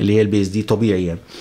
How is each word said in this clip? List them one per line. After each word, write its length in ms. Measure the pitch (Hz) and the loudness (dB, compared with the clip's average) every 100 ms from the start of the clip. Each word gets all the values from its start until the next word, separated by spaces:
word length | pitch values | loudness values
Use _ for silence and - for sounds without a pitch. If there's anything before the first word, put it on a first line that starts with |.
اللي 160 | 101 107 | 2 2
هي 40 | |
البيز، 280 | 104 104 98 | 2 0 0
دي 140 | 104 | -2
طبيعي 440 | 104 107 113 92 90 | -2 0 0 0 -2
يعني. 140 | 85 - - | -6 -12 -20